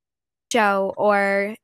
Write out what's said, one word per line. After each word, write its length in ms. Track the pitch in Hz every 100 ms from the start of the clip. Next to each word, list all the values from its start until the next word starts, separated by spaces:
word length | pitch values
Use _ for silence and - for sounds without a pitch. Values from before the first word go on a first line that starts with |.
| _ _ _ _ -
show 420 | 247 208 196 196 -
or, 580 | 208 202 196 196 202 220